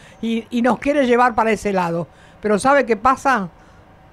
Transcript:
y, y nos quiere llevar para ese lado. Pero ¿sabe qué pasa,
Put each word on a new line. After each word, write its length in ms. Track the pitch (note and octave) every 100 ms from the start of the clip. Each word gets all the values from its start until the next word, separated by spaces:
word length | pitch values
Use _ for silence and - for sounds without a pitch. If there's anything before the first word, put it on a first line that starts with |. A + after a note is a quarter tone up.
| - -
y, 280 | A3+ A3+ A3
y 140 | A#3+
nos 160 | A#3+ G3+
quiere 260 | C#4 D4 B3
llevar 300 | A#3+ B3 A3+
para 160 | A3
ese 200 | G#3 G#3
lado. 360 | F#3+ F3 E3+ E3+ - - -
Pero 160 | G#3 G3+
¿sabe 300 | C4 C#4+ A3+
qué 100 | G#3
pasa, 520 | C4 C4+ C#4+ B3 F3+ - - - - - -